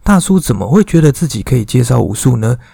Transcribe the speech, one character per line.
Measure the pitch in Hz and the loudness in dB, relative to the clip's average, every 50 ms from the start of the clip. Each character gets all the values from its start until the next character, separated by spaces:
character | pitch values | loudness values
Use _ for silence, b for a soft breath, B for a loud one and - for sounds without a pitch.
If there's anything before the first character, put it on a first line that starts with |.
| - | 0
大 | - 208 185 | 2 2 2
叔 | - - 190 185 | 2 2 0 0
怎 | - - 123 | 0 -2 -2
么 | - - - | -2 -2 0
会 | 147 214 208 | 0 0 2
觉 | - - 165 | 2 2 2
得 | 156 147 | 2 2
自 | 135 - 170 | 2 0 -4
己 | 139 - 110 | -4 -4 -6
可 | - - 131 | -4 -2 -2
以 | 123 107 | -2 -2
介 | - - 127 | 0 0 0
绍 | 120 117 127 120 | 0 2 0 0
武 | 101 - - | -2 -2 -4
术 | - - 131 123 | -2 0 0 0
呢？ | 113 110 113 123 120 b b | 0 0 -2 -2 -4 b b